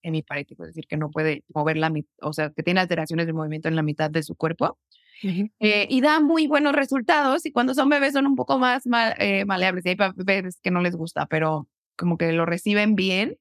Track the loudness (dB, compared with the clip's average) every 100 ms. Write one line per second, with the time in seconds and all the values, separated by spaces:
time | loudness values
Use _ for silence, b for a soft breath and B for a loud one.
0 | -4 -6 -4 -10 -10 -14 -16 -14 -8 -6
1 | -4 -2 -2 -2 _ -2 -2 0 0 -2
2 | -8 _ -8 -4 -6 -4 0 0 0 -2
3 | -2 -2 -2 -4 -6 -4 -2 0 -2 0
4 | -2 -2 -4 -4 -4 -2 -4 -4 _ B
5 | B B -4 -2 -4 _ 2 2 2 2
6 | 4 4 4 4 2 2 2 0 0 -2
7 | 2 2 4 0 0 0 0 2 2 4
8 | 2 2 0 0 0 2 2 0 0 0
9 | 0 0 -2 0 0 0 0 0 -4 0
10 | -2 0 0 0 -2 -8 -2 0 0 -2
11 | -6 -6 -2 0 0 -2 -6 _ _ -4
12 | -2 0 0 2 0 -2 0 2 4 2
13 | 2 0 -2 -6